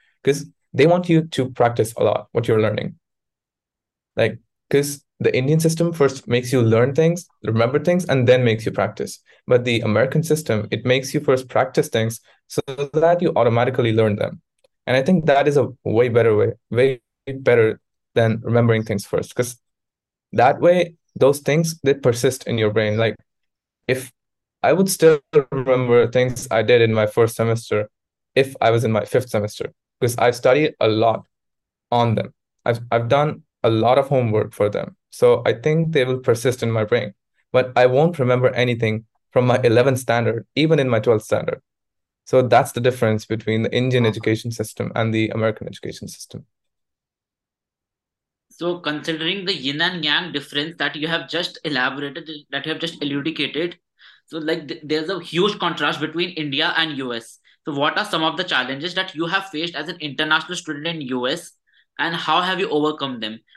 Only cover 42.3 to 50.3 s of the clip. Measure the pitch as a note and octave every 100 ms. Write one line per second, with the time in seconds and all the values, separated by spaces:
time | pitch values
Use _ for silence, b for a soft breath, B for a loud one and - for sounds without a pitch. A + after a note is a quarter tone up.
42.3 | C3 B2 A#2+ C3+ B2 B2 B2+ A2 G#2+ -
43.3 | A2 A2 A2 A2+ B2 B2+ B2+ A2+ A2 A2+
44.3 | A2+ A#2+ A#2 A2+ - A2+ A#2 A2+ A2 A2
45.3 | A2+ A2 G#2+ - - - - - - -
46.3 | - - _ _ _ _ _ _ _ _
47.3 | _ _ _ _ _ _ _ _ _ _
48.3 | _ _ _ E3+ F3 D#3 D3 D3+ D#3 D#3+
49.3 | G3 F#3 E3+ C3 C#3+ F3 F3+ D3+ D#3 F3+